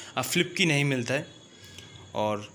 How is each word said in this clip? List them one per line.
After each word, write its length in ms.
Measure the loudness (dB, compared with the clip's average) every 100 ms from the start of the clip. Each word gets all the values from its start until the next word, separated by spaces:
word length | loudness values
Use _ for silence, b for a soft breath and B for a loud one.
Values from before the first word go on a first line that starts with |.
| B -4
अ, 60 |
फ्लिप 320 | 0 2 2 2
की 80 | 4
नहीं 180 | 4
मिलता 300 | 4 2 0
है। 120 | -2 -4 -14 -20 B B B B B B
और, 380 | -2 0 -2 -6